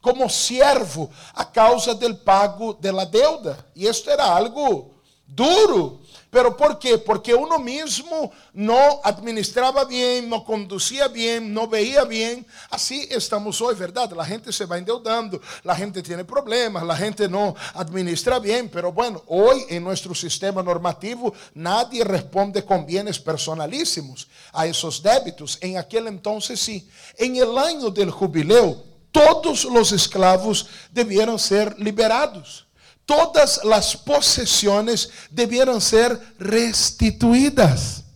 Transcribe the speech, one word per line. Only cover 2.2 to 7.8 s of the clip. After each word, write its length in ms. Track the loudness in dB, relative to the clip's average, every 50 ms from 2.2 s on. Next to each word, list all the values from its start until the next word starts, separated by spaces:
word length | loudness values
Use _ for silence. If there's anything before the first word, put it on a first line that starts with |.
| _ 4 4 4 4 2 0 -4 -8 -8 -8
de 180 | _ -4 -4
la 140 | -2 -2 -4
deuda. 600 | 0 2 4 4 4 2 -2 -8 -10 -10 -10 -14 _ _
Y 120 | -4 -2
esto 240 | -2 -2 -2 -2 0
era 240 | 0 2 4 4 4
algo 560 | 2 2 0 -4 -2 0 0 0 -2 -4 -14 _ _ _ _ _ _ _
duro. 760 | _ -4 0 2 4 6 6 6 6 4 2 0 -2 -8 -14 -20 _ -20 -20 _ _
¿Pero 240 | 2 4 4 4 2
por 220 | 4 2 2 2
qué? 220 | 0 0 0 0 2
Porque 340 | 2 0 -2 -2 2 2 2
uno 240 | 2 2 2 -2
mismo 720 | -2 -2 -4 -8 -8